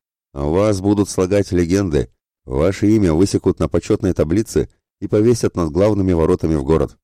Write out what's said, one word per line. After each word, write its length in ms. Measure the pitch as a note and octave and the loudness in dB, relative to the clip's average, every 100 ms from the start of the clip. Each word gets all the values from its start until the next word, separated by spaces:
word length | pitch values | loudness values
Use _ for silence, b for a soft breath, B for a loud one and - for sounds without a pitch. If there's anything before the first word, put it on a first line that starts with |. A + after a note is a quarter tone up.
| _ _ _ | _ _ _
О 180 | C#2 D2 | -8 -2
вас 300 | F2 G#2+ G2 | 0 0 0
будут 280 | G2 G#2 G2 | 0 0 0
слагать 420 | - F#2 G2+ G2 | -2 0 0 0
легенды. 600 | F2+ E2 F#2+ F#2+ C#2+ A#1+ _ _ _ - | -2 0 0 0 -2 -4 _ _ _ -8
Ваше 460 | B1+ E2+ F#2+ G#2 | -2 -2 0 2
имя 200 | A2 F#2 | 2 2
высекут 460 | D#2 G2 - F#2+ F2 | 2 0 0 -2 -2
на 100 | E2 | -2
почётной 460 | E2+ - G#2 F#2+ | -2 -2 -2 -2
таблице 560 | D#2+ D2+ F#2+ A2 D2+ - _ _ _ | -2 0 -2 -2 -4 -4 _ _ _
и 60 | G2+ | -4
повесят 480 | G#2+ A2+ A#2 G#2+ - | 0 2 2 0 -2
над 160 | D#2+ | -2
главными 420 | D#2 G#2 G2+ F#2+ | 0 0 2 0
воротами 400 | E2+ D#2+ F2+ D#2+ | 2 2 0 0
в 100 | D#2 | -2
город. 320 | C2+ D#2+ B1+ - | 0 0 0 -6